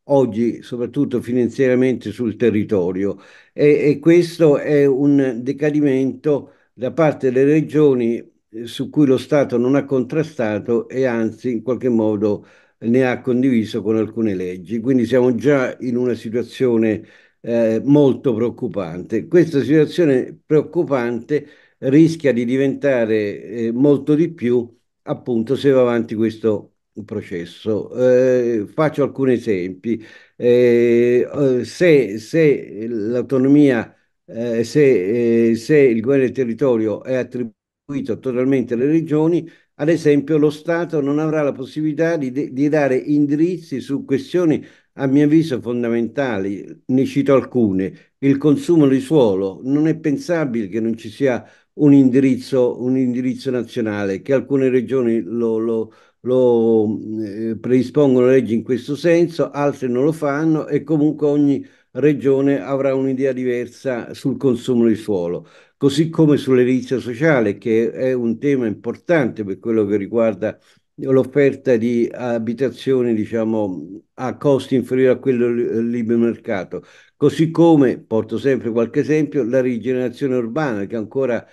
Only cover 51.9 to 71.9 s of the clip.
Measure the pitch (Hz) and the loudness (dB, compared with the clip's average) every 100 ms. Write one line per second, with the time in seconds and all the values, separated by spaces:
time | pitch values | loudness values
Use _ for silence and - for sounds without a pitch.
51.9 | 139 131 131 135 123 - 131 123 - 123 | 8 6 4 2 0 -2 0 0 0 -2
52.9 | 131 127 123 127 120 135 123 113 127 107 | 0 0 -2 -4 -6 -4 -4 -4 -4 -4
53.9 | 104 101 95 - 135 127 139 131 127 113 | -2 -4 -4 -2 -2 0 0 2 2 0
54.9 | 131 120 113 87 117 117 110 113 113 110 | -2 0 -2 -2 -4 -2 -2 -2 -4 -6
55.9 | _ _ _ 117 127 123 117 113 113 107 | _ _ _ -2 2 4 4 4 4 2
56.9 | 82 107 110 104 104 113 110 120 127 123 | -2 -6 -8 -8 -6 -6 -6 0 0 2
57.9 | 147 139 127 127 135 107 113 113 123 - | 2 2 4 4 4 2 -2 -2 -6 -4
58.9 | 143 170 170 170 160 143 139 143 139 131 | -4 2 2 2 -2 -6 -2 -4 -2 -4
59.9 | 123 147 156 147 139 160 156 - 143 143 | 0 0 0 -2 0 0 0 -2 -4 -2
60.9 | 156 151 151 147 147 143 139 135 _ _ | 0 0 0 0 2 2 0 -4 _ _
61.9 | 127 147 139 127 135 139 139 98 135 135 | 0 0 2 2 2 2 0 -2 -2 -2
62.9 | 135 135 131 135 127 127 120 117 - 135 | 0 -2 -2 -2 -2 -2 -4 -6 -10 -8
63.9 | 120 65 - 139 120 135 120 - 120 117 | -6 -8 -8 -6 -2 0 0 0 2 2
64.9 | 110 - 95 87 82 - - _ - 139 | 2 -2 -4 -2 -6 -10 -20 _ -2 0
65.9 | 139 160 160 156 139 131 127 123 127 - | 2 0 2 2 2 2 2 2 0 -2
66.9 | 127 113 117 160 135 104 98 123 110 117 | -6 -6 -2 0 2 0 -2 -2 0 0
67.9 | - 131 127 117 113 143 135 113 95 117 | -2 -4 -2 -2 -2 -2 0 -2 -6 -8
68.9 | 107 - 165 117 82 101 92 117 113 98 | -8 -2 0 0 -4 -8 -8 -2 0 0
69.9 | 101 98 113 113 92 104 - _ _ _ | -2 -2 0 0 -2 -6 -8 _ _ _
70.9 | - 135 131 131 147 139 139 135 117 117 | -10 0 0 2 2 2 0 0 0 2